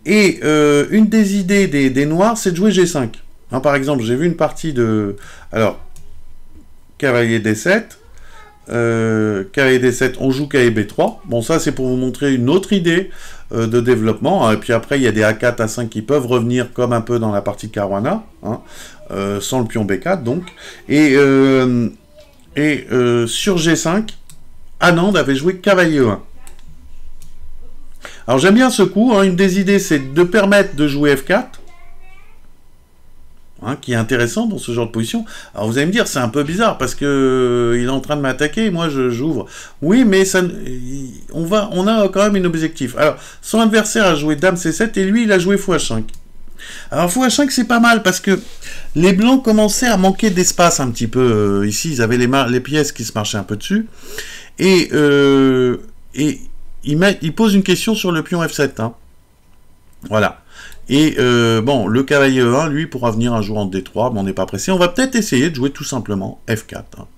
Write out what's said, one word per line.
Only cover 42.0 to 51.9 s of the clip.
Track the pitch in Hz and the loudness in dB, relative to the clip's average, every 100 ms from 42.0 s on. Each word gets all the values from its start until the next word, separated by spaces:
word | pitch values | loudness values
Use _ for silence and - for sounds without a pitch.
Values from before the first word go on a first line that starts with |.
| 196 | 2
quand | 190 | 2
même | 208 202 | 2 2
un | 180 | 0
objectif. | 160 160 - 123 - | 0 -4 -4 -6 0
Alors, | 147 - - - | 0 0 -12 -18
son | - 220 | -2 2
adversaire | 226 220 214 226 196 | 4 4 2 2 2
a | 151 | 2
joué | 151 143 | 0 2
dame | 185 175 | 2 0
C | 165 | -4
sept | 151 220 202 | -2 -2 0
et | 190 | 0
lui, | 220 226 | 2 4
il | |
a | 190 | 2
joué | 175 196 | 2 0
fou | 196 | 2
H | 160 - | 0 0
cinq. | 110 110 - - - - - - - - | -4 -4 -10 -14 -16 -14 -14 -16 -16 -6
Alors | 139 175 | -2 0
fou | 247 | 2
H | 254 | 0
cinq, | - 285 | 2 0
c'est | 269 233 | 0 2
pas | 240 | 4
mal | 233 226 | 4 4
parce | 185 180 | 2 0
que | - 185 - - - - - 147 | 0 0 -2 -14 -12 -10 -6 2
les | 180 | 4
blancs | 185 226 262 | 4 4 4
commençaient | 247 214 214 - 247 | 4 4 4 2 0
à | 202 | 2
manquer | 190 190 220 | 2 2 0
d'espace | 180 180 - 170 - | 2 0 4 2 2
un | 131 | -2
petit | 113 117 | -2 -2
peu, | 123 127 107 104 101 | 2 2 4 2 2
euh, | 104 | 0
ici, | 104 165 | -2 -4